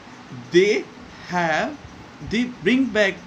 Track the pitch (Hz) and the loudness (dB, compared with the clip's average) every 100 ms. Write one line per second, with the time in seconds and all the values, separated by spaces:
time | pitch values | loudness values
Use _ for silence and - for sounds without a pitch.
0 | - - - 127 120 170 202 269 - - | -18 -20 -16 -14 4 6 6 4 -2 -14
1 | - - - 175 165 156 240 294 - - | -18 -16 -4 0 2 2 0 -4 -14 -18
2 | - - 147 220 247 - 170 254 254 214 | -18 -14 -4 -2 -2 0 2 4 2 2
3 | 196 - | 2 0